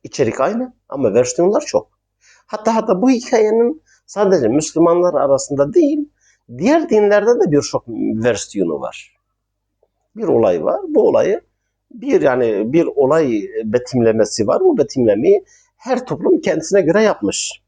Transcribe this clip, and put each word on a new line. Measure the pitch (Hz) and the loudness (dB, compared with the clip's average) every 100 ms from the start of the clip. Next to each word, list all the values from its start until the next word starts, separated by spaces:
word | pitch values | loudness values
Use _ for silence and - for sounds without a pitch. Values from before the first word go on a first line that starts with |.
İçerik | - - 113 110 | -14 -4 -2 0
aynı | 139 226 254 _ _ | -2 -2 -8 _ _
ama | 143 120 | -4 0
versiyonlar | 98 - - 180 226 | 2 0 0 0 0
çok. | 302 - - _ _ _ _ _ _ | -2 -6 -6 _ _ _ _ _ _
Hatta, | 208 220 | -6 -2
hatta | 226 220 180 | -2 -2 0
bu | 254 | 2
hikayenin | 240 - 220 214 226 240 311 _ _ _ | 0 0 0 2 2 0 -2 _ _ _
sadece | 202 202 185 110 | -2 0 2 2
Müslümanlar | 139 151 156 170 175 180 | 0 -2 2 2 4 2
arasında | 147 139 135 - 139 143 | 0 0 0 0 -2 0
değil, | 359 294 302 294 _ _ _ _ 120 | 2 2 -2 -6 _ _ _ _ -4
diğer | 202 330 - | 0 0 2
dinlerde | 214 208 208 202 - | 2 4 2 2 2
de | 349 | 2
birçok | 143 - - - 110 107 110 | 2 0 -6 -6 -6 -4 0
versiyonu | 120 113 - 101 85 73 | 0 -2 -6 -4 -4 -4
var. | 60 - - _ _ _ _ _ _ _ _ _ _ - | -10 -14 -20 _ _ _ _ _ _ _ _ _ _ -8
Bir | |
olay | 196 120 104 87 | 0 2 2 0
var. | 78 - 359 | -2 -4 -2
Bu | 294 165 | 0 2
olayı | 123 156 330 _ _ _ _ _ | 2 0 -2 _ _ _ _ _
bir, | 247 254 190 | -12 -2 2
yani | 147 123 117 101 110 | 2 2 0 -2 0
bir | 156 - | 0 0
olay | - 135 160 143 110 95 110 | 0 2 2 0 -2 -4 -8
betimlemesi | 113 123 123 127 113 110 104 - 104 | -4 -4 -2 0 2 2 0 0 -2
var. | 233 | 2
Bu | 370 262 | 2 2
betimlemeyi | 135 135 113 101 147 277 - _ _ _ | -2 0 2 2 2 2 0 _ _ _
her | 240 247 254 | -6 -6 -4
toplum | 147 285 320 | -4 0 0
kendisine | 208 156 - 196 | 0 -4 0 0
göre | 156 196 | 2 2
yapmış. | 220 - 98 - - - | 0 0 -4 -6 -10 -14